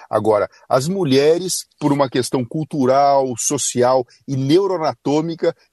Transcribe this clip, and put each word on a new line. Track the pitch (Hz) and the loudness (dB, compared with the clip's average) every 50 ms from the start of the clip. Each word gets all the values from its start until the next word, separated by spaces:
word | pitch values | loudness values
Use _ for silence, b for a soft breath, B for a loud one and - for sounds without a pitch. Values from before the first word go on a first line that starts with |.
| B B | B B
Agora, | 110 110 107 110 107 104 92 - b b b b | -4 -2 2 2 2 2 0 -2 b b b b
as | 120 135 131 | -2 -2 -2
mulheres, | 165 196 196 180 139 131 135 143 151 165 175 185 180 - - - _ _ - | -2 -4 -2 0 2 2 4 4 4 2 2 0 -4 -6 -8 -10 _ _ -4
por | 147 147 | -2 0
uma | 143 143 139 127 | 0 0 0 0
questão | - 135 117 - - 135 123 | 0 -2 -2 -2 -2 -4 -4
cultural, | - - 160 151 - - 147 127 123 131 139 143 139 139 139 135 131 120 | -4 -6 -8 -6 -6 -4 -2 0 2 4 4 4 4 4 2 0 -2 -4
social | - - - 147 131 - - - 120 120 123 131 131 - b b b b | -4 -4 -4 -4 -4 -4 -4 -2 0 2 2 2 2 0 b b b b
e | b 139 | b -6
neuroanatômica, | 131 135 139 156 185 202 185 185 165 160 143 123 - - 139 147 156 160 165 165 170 190 165 160 _ _ _ | -4 0 2 2 2 2 0 -2 -2 -4 -4 -4 -4 -4 -2 -2 0 -2 -4 -4 -4 -4 -4 -4 _ _ _